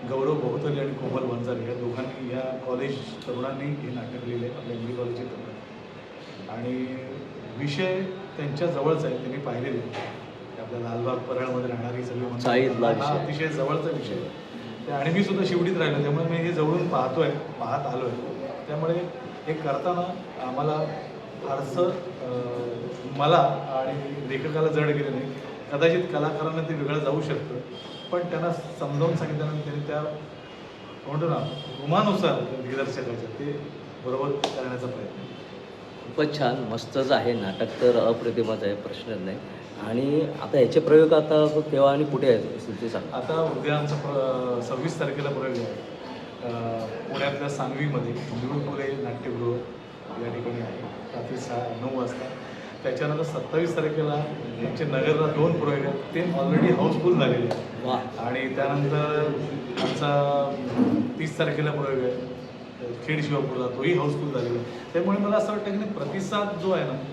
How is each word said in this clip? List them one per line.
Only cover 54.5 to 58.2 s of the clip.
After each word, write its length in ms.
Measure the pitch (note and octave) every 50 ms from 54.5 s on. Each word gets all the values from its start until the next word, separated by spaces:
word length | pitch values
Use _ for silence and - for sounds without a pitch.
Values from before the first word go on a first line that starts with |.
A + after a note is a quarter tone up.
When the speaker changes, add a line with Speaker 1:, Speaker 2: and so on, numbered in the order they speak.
| - - A2+
Speaker 1:
आमचे 160 | - - - D#3+
नगरला 440 | D3 C3+ C3 D3+ D3+ D3+ D#3 D#3
दोन 320 | D3 - D3 D#3 E3+ - -
प्रयोग 260 | D3+ D3 C#3+ C#3 C#3
आहेत, 140 | C#3 C#3 - - - -
ते 60 | E3
already 540 | F3 E3+ - C#3 C#3 - - - - - B2
हाऊसफुल 440 | B2+ D3 D#3+ D#3 - - A#2+ - -
झालेले 340 | C3+ B2 A#2 A#2+ A#2+ A#2+ -
आहेत. 320 | - - - - A2 B2
Speaker 2:
वा. 400 | B2+ B2+ B2 A#2 A#2 - B2+